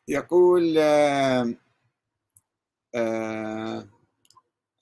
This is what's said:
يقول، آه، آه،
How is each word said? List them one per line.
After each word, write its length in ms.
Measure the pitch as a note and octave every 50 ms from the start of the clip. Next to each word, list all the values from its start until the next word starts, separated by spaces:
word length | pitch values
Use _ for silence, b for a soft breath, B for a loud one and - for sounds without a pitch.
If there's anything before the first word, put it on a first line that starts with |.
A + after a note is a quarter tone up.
| _
يقول، 680 | - D3 C#3 C3+ - E3+ F3+ F3+ F3+ F3+ F3+ E3+ E3 D#3
آه، 760 | D#3 D#3 D3+ D3 D3 D3 C#3+ C#3 C#3 C3+ C3+ B2+ B2+ A#2+ A#2 A#2 - _ _ _ _ _ _ _ _ _ _ _ _ _ _ _ _ _ _ _ _ _ _ _ _ _ _ -
آه، 920 | A#2+ A2+ A2+ A2+ A2+ A2+ A2 A2 A2 A2 A2 A2 A2 A2 A2+ A2+ A2 A2+ G2+ _ _ _ _ _ _ _ _ _ _ _ _ _ _ _ _ _ _